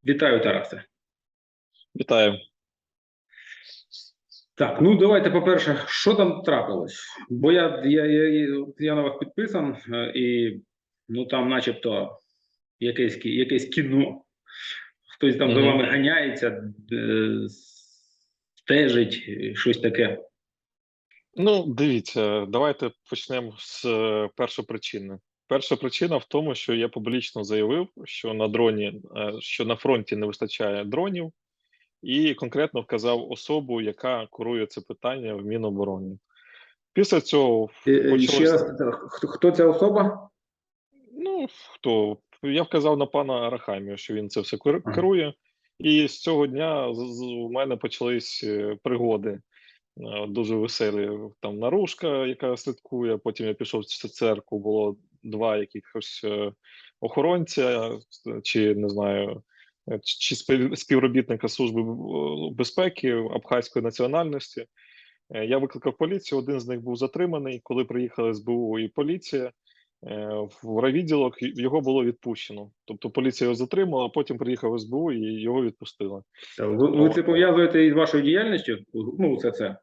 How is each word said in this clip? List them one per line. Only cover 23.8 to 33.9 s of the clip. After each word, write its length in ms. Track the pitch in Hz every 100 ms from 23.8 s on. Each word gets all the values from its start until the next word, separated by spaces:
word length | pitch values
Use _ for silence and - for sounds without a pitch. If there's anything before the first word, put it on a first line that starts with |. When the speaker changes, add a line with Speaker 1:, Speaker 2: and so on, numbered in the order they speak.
Speaker 2:
е, 440 | 123 110 110 107 104 -
першопричини. 840 | 120 - 107 113 - 107 98 98 _ _ _
Перша 260 | 135 - 131
причина 400 | 131 - 170 147
в 80 |
тому, 300 | - 147 156
що 200 | 123 -
я 140 | 117 117
публічно 560 | 123 110 123 - 117
заявив, 440 | 101 107 107 151 185 -
що 300 | - - 113
на 140 | 110 110
дроні, 520 | 113 117 107 104 98 95 -
е, 160 | 104 107
що 240 | - -
на 120 | 117 113
фронті 400 | 143 123 104 107
не 100 | 104
вистачає 580 | 104 107 - 107 101
дронів, 480 | 104 131 196 175 165 _ _ _ _ _ _ _
і 320 | - 135 156
конкретно 460 | 131 123 143 156 123
вказав 500 | 117 117 117 120 120
особу, 500 | 120 - 151 135 117
яка 460 | 107